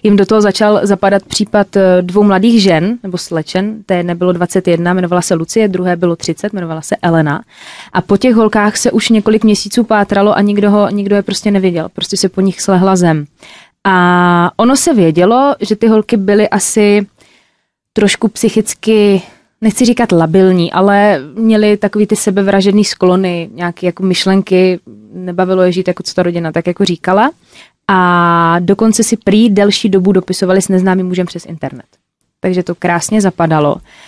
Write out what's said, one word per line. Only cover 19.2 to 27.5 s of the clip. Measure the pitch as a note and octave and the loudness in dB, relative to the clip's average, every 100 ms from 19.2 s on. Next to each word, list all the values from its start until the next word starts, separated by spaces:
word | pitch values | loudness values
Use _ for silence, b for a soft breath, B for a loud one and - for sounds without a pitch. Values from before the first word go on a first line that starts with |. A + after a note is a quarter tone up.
| B B B _ | B B B _
nechci | A3 - | -2 0
říkat | A#3+ A#3+ A#3 | 0 0 0
labilní, | E3+ D#3+ F#3+ F#3 F#3 E3+ | 2 2 2 4 2 0
ale | - G3 G3+ G#3 D#3+ D3 | 0 2 2 2 0 -4
měly | F#3 A3+ G#3+ G#3 G#3 | -2 0 2 2 0
takový | G3+ G#3+ G#3+ | -2 -2 -2
ty | G#3 | -2
sebevražedný | - G3 G3 G3 G3 G3+ | -2 0 0 2 2 2
sklony, | G3+ - F#3 F#3 F#3+ F3 E3 | 0 0 2 2 0 -4 -8
nějaký | C3+ F3 E3+ F3+ | -8 -8 -6 -6
jako | E3+ | -4
myšlenky, | F#3+ F3+ G3 G3 F#3+ F#3 F#3 F3+ - G#2 G#2+ | -2 -2 0 0 2 2 2 -2 -8 -20 -20
nebavilo | F3+ F3+ F3 F#3 F#3 | -14 -8 -4 -2 2
je | F3+ | 0
žít | F3+ F#3 | 0 -4
jako | F3 | -6
co | - | -6
ta | - | -4
rodina | F3 F3 E3 | -4 -4 -4
tak | E3+ F3 | -4 -4
jako | F3 | -2
říkala. | F#3+ F3 - F#3+ B3+ - b | -2 -2 -2 0 0 -4 b